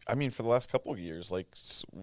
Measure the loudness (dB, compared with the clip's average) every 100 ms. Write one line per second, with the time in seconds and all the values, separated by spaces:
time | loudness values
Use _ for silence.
0 | -2 0 0 0 4 4 4 -2 -2 -6
1 | -4 -6 -2 -2 -2 -10 -6 -6 -6 -12